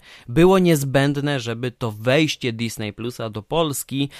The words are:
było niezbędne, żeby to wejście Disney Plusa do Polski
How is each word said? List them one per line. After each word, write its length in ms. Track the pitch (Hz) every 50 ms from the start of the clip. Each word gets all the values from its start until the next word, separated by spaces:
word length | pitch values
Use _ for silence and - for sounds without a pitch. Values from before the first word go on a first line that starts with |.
| - - - - - -
było 300 | 120 160 170 185 190 190
niezbędne, 840 | 180 170 165 143 139 135 127 139 139 143 143 143 139 147 143 131
żeby 300 | 110 117 117 117 127 123
to 220 | - - 123 113
wejście 600 | 104 107 107 127 131 156 160 139 - - - 123
Disney 400 | 113 110 117 113 - - 110 104
Plusa 380 | 98 - 113 120 - - 117 113
do 120 | 104 107
Polski 640 | 101 - 147 165 170 151 135 - - - 131 135 139 139 -